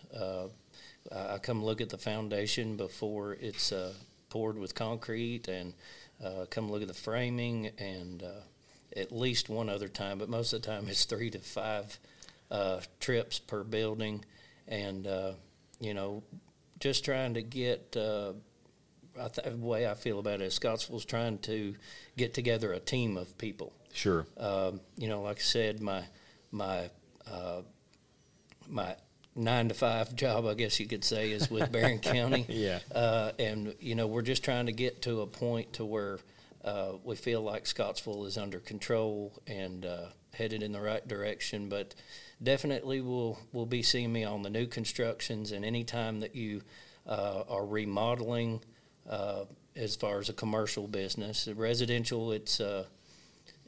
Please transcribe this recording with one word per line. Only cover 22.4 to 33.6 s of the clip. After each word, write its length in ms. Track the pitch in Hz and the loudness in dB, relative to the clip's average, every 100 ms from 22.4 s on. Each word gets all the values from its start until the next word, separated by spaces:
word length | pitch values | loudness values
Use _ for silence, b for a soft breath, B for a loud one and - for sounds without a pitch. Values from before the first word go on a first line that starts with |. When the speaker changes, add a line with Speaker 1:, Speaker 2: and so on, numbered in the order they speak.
| 120 113 110 | 2 4 2
Speaker 1:
a 60 | 90 | 0
team 380 | - 127 117 95 | 0 2 4 2
of 200 | 90 - | -4 -6
people. 360 | 110 - - - - | -6 -6 -10 -12 -12
Speaker 2:
Sure. 320 | - 104 85 73 - | 2 4 6 2 -4
Speaker 1:
Um, 420 | 104 98 95 95 - - | 0 2 2 -2 -8 -4
you 100 | 110 | -2
know, 120 | 104 | -2
like 160 | 101 104 | -2 0
I 40 | |
said, 400 | - 120 110 107 | 4 4 4 2
my, 220 | 107 95 90 B B B B | 0 -2 -4 B B B B
my, 380 | 104 95 92 87 - - - - | -2 0 0 -2 -8 -20 -18 -10
uh, 320 | 90 90 90 90 - _ - _ _ _ _ - - - | -6 -4 -6 -8 -18 _ -20 _ _ _ _ -20 -20 -6
my 280 | 120 92 - - _ - - | -4 -4 -6 -14 _ -10 0
nine-to-five 800 | 113 120 117 107 120 113 110 123 | 4 6 4 4 4 4 0 2
job, 300 | 131 110 113 | 2 4 2
I 80 | |
guess 260 | 107 110 - | 2 4 2
you 80 | 107 | 2
could 160 | 107 | 0
say, 280 | - 110 107 | 2 2 2
is 180 | 107 143 | 2 2
with 200 | 110 123 | 4 4
Barron 280 | 120 127 113 | 6 4 4
Speaker 2:
<laughs> 140 | - | 4
Speaker 1:
County. 320 | 123 120 123 117 | 4 6 4 2
Speaker 2:
Yeah. 320 | 113 101 87 - | 2 2 0 0
Speaker 1:
Uh, 380 | 117 117 113 107 - | 4 6 4 2 2
and, 360 | 110 107 | 0 0